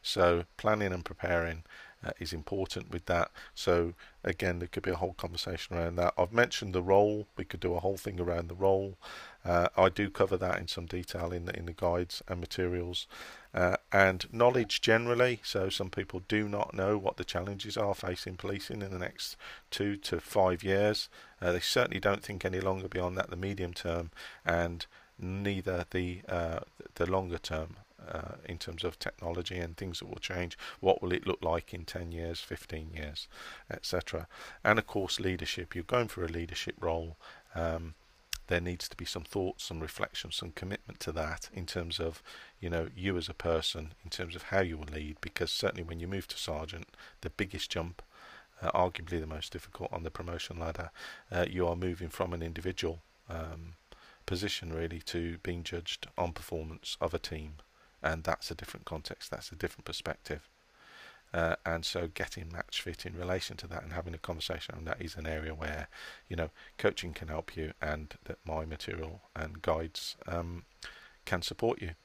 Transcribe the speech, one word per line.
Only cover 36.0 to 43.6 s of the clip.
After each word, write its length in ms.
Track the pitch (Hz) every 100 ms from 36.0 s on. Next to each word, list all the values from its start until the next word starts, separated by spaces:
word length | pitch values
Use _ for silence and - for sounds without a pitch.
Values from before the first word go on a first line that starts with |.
| 113
for 140 | -
a 40 | 85
leadership 480 | 82 85 - - -
role. 380 | 85 82 82 80 - - - 85
Um, 380 | 82 82 82 80 _ _ _ - -
there 140 | 87
needs 280 | 87 87 -
to 80 | -
be 80 |
some 200 | 90 -
thought, 360 | 82 101 92 -
some 200 | - 82
reflection, 500 | 78 - - - -
some 220 | - 90
commitment 480 | - 92 98 - -
to 120 | -
that 380 | 85 76 76 -
in 140 | - 85
terms 340 | - 85 82
of, 220 | 82 80 - - - -
you 100 | 90
know, 180 | 85 80 -
you 220 | 95 90
as 100 | 82
a 60 |
person, 580 | 87 85 82